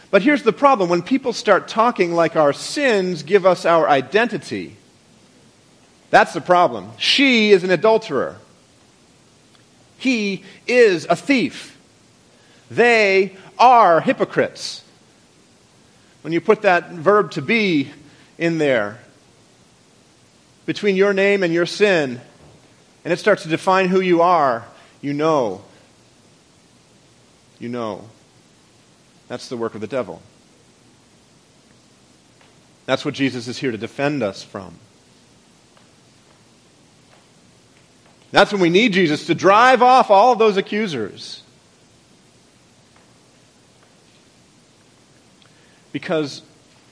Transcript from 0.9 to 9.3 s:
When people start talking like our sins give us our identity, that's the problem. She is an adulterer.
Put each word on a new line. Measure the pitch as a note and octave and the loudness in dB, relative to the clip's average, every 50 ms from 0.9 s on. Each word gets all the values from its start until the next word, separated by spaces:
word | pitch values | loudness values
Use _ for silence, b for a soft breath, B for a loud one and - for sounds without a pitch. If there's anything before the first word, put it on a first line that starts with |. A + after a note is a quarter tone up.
When | F3 F3 | -2 -2
people | F3 - C4 B3+ - B3 | -2 -2 -4 -4 -4 -4
start | - - - G#3+ F#3 D#3+ - | -8 -4 0 2 2 2 0
talking | - - A3+ A3+ B3 A#3 B3 F3+ E3+ | -4 -2 0 0 0 0 -2 -2 -2
like | E3+ E3+ E3 D#3+ - | 0 0 0 0 2
our | D#3+ D3 C#3+ | 2 2 0
sins | C3+ - - - - D4+ C#4+ B3+ G#3+ G3 F#3 F3+ F3+ D3+ C#3+ | 0 -2 -8 -10 -6 -2 -2 0 0 0 -2 -4 -6 -8 -4
give | D3 G3+ G3 E3+ | 0 0 2 2
us | F#3+ F3 - - | 2 0 0 0
our | E3 E3+ E3 C3+ C3+ | 0 2 2 2 2
identity, | D3 C3+ B2+ - F#3+ A3 A#3+ A#3 G#3+ D3+ - - A2+ G2 E2+ C#2 - - _ _ _ _ _ _ _ _ _ _ _ _ _ _ _ _ _ _ _ _ _ _ _ _ _ - | 2 0 0 0 0 0 0 0 -4 -8 -10 -10 -10 -10 -10 -12 -16 -20 _ _ _ _ _ _ _ _ _ _ _ _ _ _ _ _ _ _ _ _ _ _ _ _ _ 0
that's | D#3+ F#3+ A3 - | 2 2 2 2
the | - E3 | -4 -6
problem. | - F3+ F3+ F3 F3 C#3+ A#2+ G2+ F2+ A2 A2+ - | -2 2 2 2 2 2 0 -6 -12 -14 -12 -6
She | - - - - C#4+ C4+ B3 A3 G#3+ G#3+ | -2 -2 0 2 2 2 2 2 4 4
is | G3+ F3 F3 | 4 4 4
an | F#3 | 0
adulterer. | F3+ D#3 - A3 A3 G#3 - - C#3+ A#2 F2 C#2+ - - - _ _ _ _ _ _ _ _ _ _ _ _ _ _ _ _ _ | 0 2 2 2 2 2 -2 -4 -4 -4 -4 -6 -10 -14 -20 _ _ _ _ _ _ _ _ _ _ _ _ _ _ _ _ _